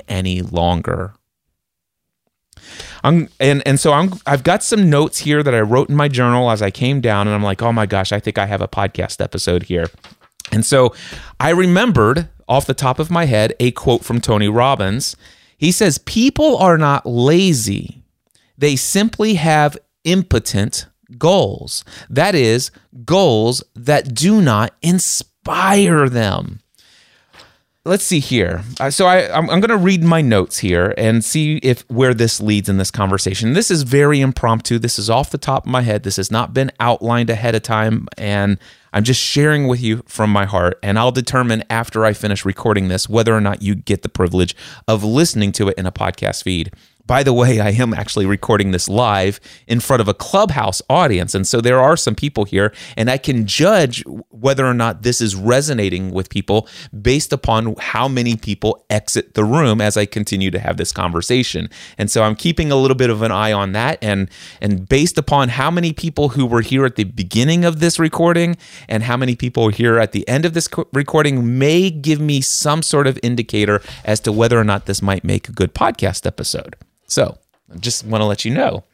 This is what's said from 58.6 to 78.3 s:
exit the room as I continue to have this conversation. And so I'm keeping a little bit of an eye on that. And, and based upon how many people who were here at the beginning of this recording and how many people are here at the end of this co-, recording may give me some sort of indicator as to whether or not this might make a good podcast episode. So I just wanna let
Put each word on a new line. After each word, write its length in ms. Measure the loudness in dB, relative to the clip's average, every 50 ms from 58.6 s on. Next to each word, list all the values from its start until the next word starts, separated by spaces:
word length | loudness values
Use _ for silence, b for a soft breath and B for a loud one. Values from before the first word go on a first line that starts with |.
| -2 -4 -4 -4 _ -4
exit 420 | -4 -4 -4 -4 -4 -4 -4 -4 -2
the 100 | -2 0
room 380 | 2 2 2 2 2 2 2
as 160 | 0 0 0 0
I 80 | -2
continue 460 | -2 -4 -6 -6 -4 -2 -2 -2 -2
to 80 | -4 -4
have 180 | -6 -8 -6 -6
this 140 | -6 -6
conversation. 800 | -4 -4 -4 -4 -2 -4 -2 0 0 0 0 0 -4 -6 -8 -8 B B B B B B
And 140 | -4 -2
so 100 | 0 0
I'm 140 | 0 0 0
keeping 360 | 0 -2 -2 -2 0 0 0
a 40 | 2
little 180 | 2 2 2 2
bit 140 | 2 2 0
of 140 | 0 0 0
an 80 | -2
eye 220 | 0 0 0 0 0
on 180 | 0 -2 -2
that. 260 | -2 -2 -2 -2 -4 -4 -2
And, 260 | -2 -2 0 -2 -4 B B B B B B
and 260 | B -2 -2 -2 -2 0
based 300 | 2 2 2 2 0 -2
upon 320 | -2 0 2 2 2 0
how 220 | 0 -2 -2 0
many 220 | 0 0 0 -2 -2
people 360 | -4 -6 -6 -2 -2 -2 0
who 160 | 0 0 0
were 160 | 2 2 0
here 240 | 0 0 0 0 0
at 100 | 0 0
the 100 | -2 -4
beginning 600 | -4 -4 -6 -6 -2 0 0 2 2 2 2 2
of 140 | 2 0 0
this 180 | 0 0 0 0
recording 580 | -2 -2 0 0 2 2 2 2 0 -2 -2 -6 B B B B B B
and 140 | -4 -2
how 160 | -2 -2 -2 0
many 180 | 0 -2 -2
people 300 | -2 -4 -4 0 0 0
are 60 | 2
here 260 | 2 2 2 2 4 4
at 140 | 2 0
the 160 | -2 -4 -4 -2
end 180 | -2 0 0
of 80 | -2 -2
this 140 | -4 -6 -4
co-, 200 | -6 -8 -8 -6 -4
recording 640 | -6 -4 0 0 2 2 2 0 0 0 0 0 2
may 320 | 2 2 2 2 2 0
give 300 | -2 -4 -2 -2 -2 0
me 200 | 0 0 0 0
some 440 | -2 -2 -2 -2 -2 0 0 -2 -2
sort 240 | 0 0 0 2 0
of 100 | 0 -2 -2
indicator 580 | -2 -2 -2 -4 -2 -2 -2 0 0 -2 -4 B B B B B
as 140 | -4 -2 -2
to 120 | -2 -2
whether 280 | 0 2 2 2 2 2
or 40 | 2
not 220 | 2 0 -2 -4
this 160 | -6 -6 -4
might 220 | -2 -2 -2 -2 -2
make 260 | -2 -2 -2 -4 -6
a 20 |
good 220 | -4 -2 -2 -2 -2
podcast 540 | -2 -2 -2 -2 -2 -4 -4 -4 -4 -6 -8
episode. 480 | -6 -6 -6 -6 -6 -8 -10 -12 -18 -20 -20 _ _ _ _ -6
So 280 | -2 -2 -2 -2 -4 -8 _ _ _ _ _ _ -16
I 40 | -12
just 280 | -8 -8 -6 -6 -6
wanna 220 | -4 -2 0 0
let 180 | 0